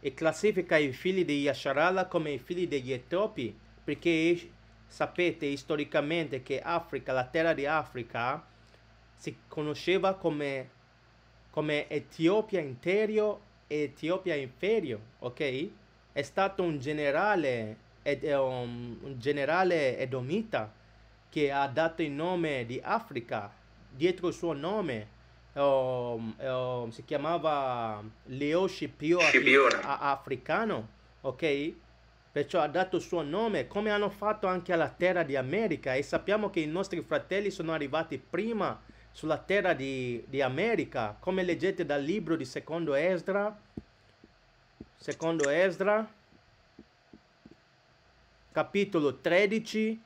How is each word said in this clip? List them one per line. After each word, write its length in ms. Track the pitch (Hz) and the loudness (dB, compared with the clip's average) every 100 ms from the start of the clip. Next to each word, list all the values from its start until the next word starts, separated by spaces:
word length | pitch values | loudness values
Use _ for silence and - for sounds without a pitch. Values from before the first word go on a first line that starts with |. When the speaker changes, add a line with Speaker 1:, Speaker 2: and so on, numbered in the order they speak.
Speaker 1:
E 140 | 147 | -6
classifica 600 | - 160 156 208 185 175 160 | 0 0 4 2 2 4 4
i 160 | 147 | 4
figli 320 | 127 180 190 | 0 0 2
di 160 | 156 143 | 2 2
Yasharala 640 | 143 139 143 139 170 190 185 | 2 0 0 2 4 2 0
come 240 | 175 156 | -2 -2
i 80 | 139 | -6
figli 300 | - 180 170 | -6 -4 -2
degli 240 | 143 123 | -2 -2
Etiopi, 640 | 127 - 175 214 - 117 - - - | -6 -2 -2 -2 -2 -8 -8 -20 -14
perché 640 | - 143 170 160 165 170 - - - - - | -8 -2 2 4 4 2 -2 -20 -20 -20 -20
sapete 720 | - 147 - 175 - 147 139 | -4 -4 0 0 0 -4 -4
storicamente 840 | - 151 147 160 147 170 151 131 | -4 -4 0 0 0 -2 -2 -6
che 180 | - 151 | -4 -6
Africa, 520 | - 170 175 139 - | -2 -4 -4 -8 -2
la 120 | 131 | -2
terra 280 | 127 165 165 | 0 0 2
di 140 | 156 139 | 0 0
Africa, 800 | 156 135 127 113 120 120 147 - - - - - - - - | 0 -2 -10 -8 -2 -2 -2 -8 -20 -20 -20 -20 -20 -20 -12
si 200 | - 123 - | -12 -12 -12
conosceva 680 | - 151 147 - 185 190 | -6 -4 -4 0 2 2
come, 560 | 190 170 147 147 135 127 _ _ _ _ _ _ - - | 0 -2 -2 -4 -4 -8 _ _ _ _ _ _ -20 -8
come 380 | - 151 147 - | -4 0 0 0
Etiopia 720 | 151 - - 160 208 220 185 | -6 -6 2 4 4 2 -2
Interior 800 | 147 127 170 196 214 214 214 202 - - _ | -4 -6 0 2 2 2 0 -2 -10 -20 _
e 160 | 151 | -2
Etiopia 540 | 147 - 151 185 185 151 | -2 -4 -2 -2 0 -2
Inferior, 640 | 131 - 185 226 160 107 110 - | -4 -4 0 0 0 -6 -8 -10
ok? 500 | 123 123 147 131 185 - - _ _ | -10 -4 -2 -2 -6 -10 -20 _ _
È 100 | - | -6
stato 400 | 143 - 190 190 | -4 0 0 0
un 160 | 175 147 | -2 -2
generale, 1000 | 131 151 147 143 208 202 143 120 110 107 - - | -4 -2 0 2 2 2 2 0 -4 -10 -18 -8
ed, 200 | - 139 | -4 -2
eh, 140 | 139 139 | 0 2
um, 640 | 131 127 123 120 120 113 | 2 -2 -6 -8 -10 -12
un 160 | 139 131 | -12 -6
generale 800 | 127 143 139 170 185 170 135 117 | -2 0 2 2 4 4 2 0
edomita 760 | 127 131 123 190 220 131 107 - - - - - _ | -4 -4 -2 -4 -2 -4 -4 -12 -20 -20 -20 -20 _
che 220 | 160 143 | 0 0
ha 160 | 139 139 | 2 0
dato 360 | 123 165 165 | 2 0 0
il 100 | 160 | -4
nome 520 | 143 170 180 160 135 117 | -2 -2 0 0 -2 -4
di 140 | 127 | -6
Africa 680 | - 214 - 135 - 120 101 - - - - | -2 -4 -4 -10 -6 -8 -8 -16 -20 -20 -20
dietro 380 | 131 170 180 175 | 0 0 2 -2
il 60 | |
suo 180 | 139 170 | -2 -4
nome. 640 | 147 156 214 180 117 107 - - - - | -2 -2 -2 -2 -4 -8 -18 -20 -20 -14
Um, 800 | 143 139 135 131 127 120 117 113 - | 0 4 4 2 -2 -4 -4 -6 -6
um, 520 | 135 127 127 123 117 | -4 -2 -2 -4 -6
si 140 | 117 | -10
chiamava 960 | 120 147 147 170 156 147 135 120 113 104 107 - - | -6 0 2 2 2 2 2 0 -2 -4 -10 -14 -12
Leo 400 | 131 147 165 190 | -2 2 4 2
Scipio 500 | - 147 - 147 175 | -2 -8 -4 2 6
Afri-, 220 | 160 131 | 6 6
Speaker 2:
Scipione. 340 | 135 135 131 - | 8 8 8 4
Speaker 1:
a-, 300 | 143 139 143 | -2 -2 0
africano, 760 | 139 - 131 - 170 226 151 110 - - - | -2 -4 -8 -2 0 0 -2 -6 -16 -20 -10
ok? 500 | 139 127 165 139 147 - - - - _ _ | -8 -2 0 0 -2 -8 -20 -20 -20 _ _
Perciò 300 | 147 143 175 | -4 0 2
ha 80 | 147 | 2
dato 280 | 151 185 175 | 2 0 -2
il 60 | |
suo 200 | - 175 | -2 -2
nome, 440 | 147 175 226 180 123 | -2 0 0 0 -2
come 240 | 202 214 | -2 0
hanno 180 | 208 202 | 0 0
fatto 380 | 202 208 214 190 | -2 -4 0 0
anche 260 | 185 180 | -2 0
alla 180 | 170 143 | 0 0
terra 340 | - 180 180 | 2 2 2
di 100 | 156 | 0
America. 640 | 135 127 180 220 143 139 131 | 0 0 0 0 -2 -2 -2
E 60 | |
sappiamo 460 | 143 156 - 214 208 | 0 -2 0 0 0
che 100 | 185 | -2
i 60 | 151 | -2
nostri 360 | 165 190 175 | -4 -4 -6
fratelli 480 | 139 147 - 190 208 | -2 -2 0 -2 -2
sono 220 | 196 160 | -4 -4
arrivati 460 | 160 143 151 - 135 | -2 -2 -2 -2 -8
prima 600 | - 170 220 226 165 113 - - - | -6 -4 -2 0 0 -2 -12 -20 -20
sulla 280 | - 156 151 | -8 -2 -2
terra 340 | - 196 185 | 2 2 4
di, 500 | 147 135 135 127 120 - | 2 0 -2 -2 -4 -4
di 120 | 135 | 0
America, 760 | 131 131 214 214 131 135 110 107 | 2 2 2 2 0 -2 -4 -4
come 240 | - 185 | -2 0
leggete 420 | 180 156 175 185 | 0 0 0 0
dal 180 | 151 143 | -2 0
libro 340 | 143 202 160 160 | 0 -2 0 -2
di 80 | |
secondo 500 | 131 147 135 165 160 | -2 -8 -6 -4 0
Esdra, 640 | 139 170 180 - 196 208 208 - - - _ _ _ - _ _ _ _ _ - | 2 2 0 0 0 -2 -6 -16 -16 -16 _ _ _ -20 _ _ _ _ _ -20
secondo 540 | _ - 143 165 165 143 | _ -10 -4 -2 0 2
Esdra, 600 | 151 190 175 190 214 220 - _ - _ _ _ - - _ _ - _ _ - - _ _ _ _ _ _ _ _ _ | 4 2 2 2 2 -2 -12 _ -20 _ _ _ -20 -20 _ _ -20 _ _ -20 -20 _ _ _ _ _ _ _ _ _
capitolo 640 | - 151 196 196 185 147 127 | -4 0 2 2 2 0 0
tredici 840 | 170 175 208 220 220 220 220 226 | 2 4 4 0 -2 -2 0 -2